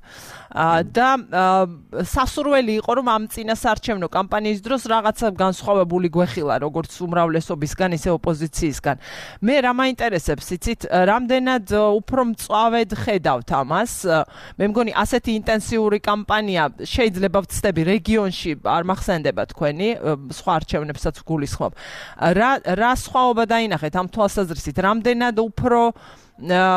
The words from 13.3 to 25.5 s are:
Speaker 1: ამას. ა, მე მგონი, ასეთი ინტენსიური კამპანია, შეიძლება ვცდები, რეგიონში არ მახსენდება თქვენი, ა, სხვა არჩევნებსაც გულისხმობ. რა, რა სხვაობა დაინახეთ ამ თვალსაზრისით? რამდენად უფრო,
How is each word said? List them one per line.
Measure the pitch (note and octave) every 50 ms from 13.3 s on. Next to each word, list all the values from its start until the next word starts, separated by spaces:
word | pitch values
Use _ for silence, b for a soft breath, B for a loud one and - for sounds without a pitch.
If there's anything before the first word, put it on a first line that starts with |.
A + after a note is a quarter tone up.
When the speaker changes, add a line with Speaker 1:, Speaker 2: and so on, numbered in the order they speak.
| C3+ A#2+ A2+ -
Speaker 1:
ამას. | E3+ C3+ C3 C3 D#3+ F#3+ A#3+ - - -
ა, | - F3 D#3+ D#3 - - B B B B
მე | B B G3
მგონი, | G#3 G3+ A#3+ A#3 A3
ასეთი | - - G#3+ - C4 A#3+ - A#3+
ინტენსიური | G#3+ G#3+ G#3 A#3 A3 G#3+ - - A#3+ A3 G#3+ G#3 G#3 G#3
კამპანია, | - G#3 G#3 G#3 G3+ - G#3 G#3+ G#3+ G3+ F#3 E3+ D3+ C3+ -
შეიძლება | - A2+ - - B3+ A#3 A3+ F3 F3+ G3 F#3+ E3 G3
ვცდები, | F3+ - - - - G3+ E3 E3+
რეგიონში | D#3+ F3 G3+ A3 E3 G#3+ A3 A3 G3+ F#3 F3 - - E3+ D3 -
არ | - G2+ C#3+ E3+ E3+
მახსენდება | F#3 F#3+ - - G#3+ F3+ D#3+ C#3+ C#3 F#2 G2+ -
თქვენი, | - - - D#3+ D3 D3 D#3+ G3+ A3+
ა, | A#3 - - D3+ D3+ C#3 C#3
სხვა | B2+ - - - F#3+ E3+
არჩევნებსაც | D#3 - - D#3+ D3+ D3+ D3+ C#3+ - - D#3+ - -
გულისხმობ. | - - D#3+ D3 C#3+ - - - C#3 G2 - B B B B B B B B B C#3+ E3+
რა, | F3 G3 A#3 C4 C#4 -
რა | - - F#3 G3 A3+ B3
სხვაობა | B3+ A3 - - - B3+ B3+ B3 A#3 A3+ A3+
დაინახეთ | G3+ A#3 A3+ A3+ G#3 F3 C#3+ D#3 D3+ F3
ამ | F#3 F3+ F3+
თვალსაზრისით? | - A3+ G3+ G3 - G#3 F#3+ D#3+ D#3 C3+ - D3+ C3+
რამდენად | F3+ F3+ G3 A3 A3+ G3+ B3 A#3+ A#3 B3 A#3+ G#3+ G#3+
უფრო, | A#3 A3